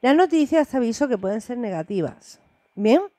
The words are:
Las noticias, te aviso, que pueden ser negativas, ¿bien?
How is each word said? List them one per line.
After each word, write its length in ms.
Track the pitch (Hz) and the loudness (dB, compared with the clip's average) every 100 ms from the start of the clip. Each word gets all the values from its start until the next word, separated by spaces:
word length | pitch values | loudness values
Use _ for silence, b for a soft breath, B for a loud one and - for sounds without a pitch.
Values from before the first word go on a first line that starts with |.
Las 160 | 247 294 | 4 4
noticias, 500 | 359 330 285 320 294 | 4 2 2 2 0
te 100 | 269 | 0
aviso, 280 | 240 226 285 | -2 -2 -2
que 100 | 233 | -2
pueden 240 | 190 214 | -4 -6
ser 180 | - 247 | -8 -8
negativas, 800 | 233 175 160 202 151 - - - _ _ _ | -6 -6 -6 -4 -4 -8 -20 -20 _ _ _
¿bien? 280 | - 147 269 392 | -4 2 2 2